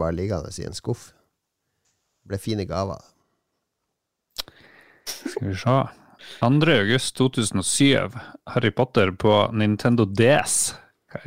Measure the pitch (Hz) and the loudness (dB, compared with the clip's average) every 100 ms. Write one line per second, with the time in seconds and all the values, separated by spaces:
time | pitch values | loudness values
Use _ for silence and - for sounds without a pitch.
0 | 82 85 98 90 - - - - - 117 | -2 -2 -4 -4 -6 -10 -12 -10 -8 -8
1 | - _ _ _ _ _ _ _ _ _ | -12 _ _ _ _ _ _ _ _ _
2 | _ _ - 98 113 107 95 87 98 - | _ _ -10 -8 -4 -4 -4 -4 -6 -8
3 | - _ _ _ _ _ _ _ _ _ | -16 _ _ _ _ _ _ _ _ _
4 | _ _ _ - - - - - _ _ | _ _ _ -12 -12 -16 -20 -20 _ _
5 | - - 359 - 101 95 120 135 127 - | -16 -12 -10 -8 -6 -4 0 0 -2 -8
6 | _ - - - 117 147 156 127 101 131 | _ -20 -20 -2 2 4 4 4 4 0
7 | - - 131 - 107 98 - - 139 123 | -2 0 0 0 -2 -2 -2 2 4 4
8 | 95 120 - - - 123 117 - 123 117 | 0 -8 -18 -20 -6 -2 0 0 0 2
9 | 95 90 110 104 104 110 107 104 123 117 | 2 2 4 4 2 0 0 0 2 2
10 | 98 101 117 147 - - - - _ _ | 2 4 4 4 2 -2 -4 -8 _ _
11 | _ - | _ -14